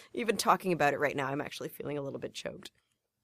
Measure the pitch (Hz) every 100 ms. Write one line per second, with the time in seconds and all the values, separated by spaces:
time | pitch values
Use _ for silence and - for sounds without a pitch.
0 | - - 226 202 233 185 185 160 147 135
1 | 143 139 135 143 - - 127 - 143 147
2 | 139 127 - - - - - _ _ _
3 | _ _